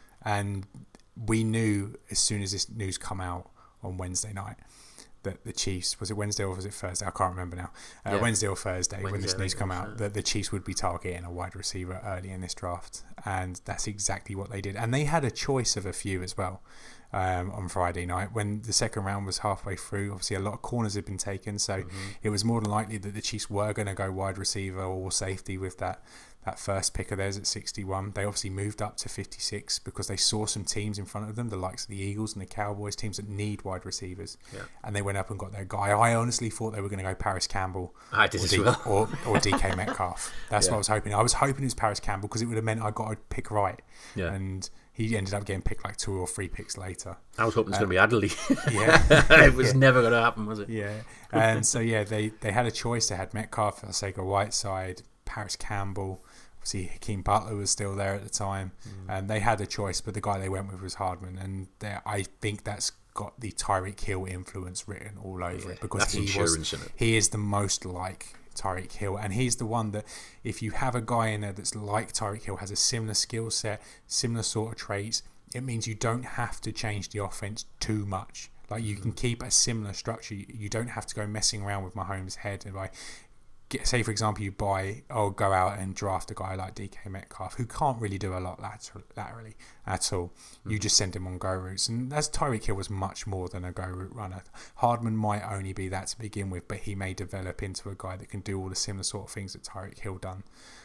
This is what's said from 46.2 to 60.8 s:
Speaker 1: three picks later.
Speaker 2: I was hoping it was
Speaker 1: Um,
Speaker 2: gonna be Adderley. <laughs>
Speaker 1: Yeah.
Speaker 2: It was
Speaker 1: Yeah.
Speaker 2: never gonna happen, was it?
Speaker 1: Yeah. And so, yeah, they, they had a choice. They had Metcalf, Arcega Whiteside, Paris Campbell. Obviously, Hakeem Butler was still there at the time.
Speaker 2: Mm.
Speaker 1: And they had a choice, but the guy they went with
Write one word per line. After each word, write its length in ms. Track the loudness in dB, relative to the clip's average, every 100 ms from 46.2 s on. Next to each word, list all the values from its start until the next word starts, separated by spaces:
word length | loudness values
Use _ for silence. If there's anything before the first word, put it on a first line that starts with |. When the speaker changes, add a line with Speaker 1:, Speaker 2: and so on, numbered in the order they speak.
| -2
Speaker 1:
three 220 | -2 -4
picks 300 | -6 -6 -6
later. 400 | -6 -8 -10 -12 -6 0
Speaker 2:
I 60 |
was 100 | 4 4
hoping 180 | 4
it 40 | 4
was 0 |
Speaker 1:
Um, 100 | 6
Speaker 2:
gonna 0 |
be 80 | 10
Adderley. 340 | 10 8 4 2 2
<laughs> 220 | 2 4
Speaker 1:
Yeah. 720 | 6 10 10 12 12 12 12 12
Speaker 2:
It 80 | 10
was 180 | 8
Speaker 1:
Yeah. 60 | 10
Speaker 2:
never 220 | 10 10
gonna 200 | 8 8
happen, 240 | 6 4 -2
was 140 | -4
it? 100 | -2
Speaker 1:
Yeah. 320 | -2 -2 -4 -10 -16 0
And 340 | 6 6 6 4
so, 140 | 4
yeah, 240 | 4 4
they, 260 | 4 2 0
they 220 | 0 0
had 140 | 2 2
a 60 |
choice. 360 | 2 0 2 2
They 60 | 0
had 180 | -2
Metcalf, 480 | -4 -2 0 0 0
Arcega 420 | -4 -2 -2 -2
Whiteside, 760 | 2 2 2 0 0 -2 -4 -8 -14 _ -8
Paris 300 | -6 -6 -6
Campbell. 680 | -4 -2 -2 -2 -4 -6 -12 -20 -18 -10
Obviously, 240 | -4 -4 -4
Hakeem 360 | -4 -2 -2
Butler 340 | 4 4 2 -2
was 140 | 0
still 260 | 0 0 0
there 180 | 0 -2
at 80 |
the 60 | -4
time. 420 | -4 -2 -2 -4 -8 -14
Speaker 2:
Mm. 300 | -10 -6 -4
Speaker 1:
And 120 | 0
they 100 | 2
had 200 | 4 4
a 40 | 0
choice, 360 | -2 -2 -2
but 120 | -4
the 80 | -2
guy 180 | -2 0
they 100 | 0
went 220 | -2 -4
with 100 | -8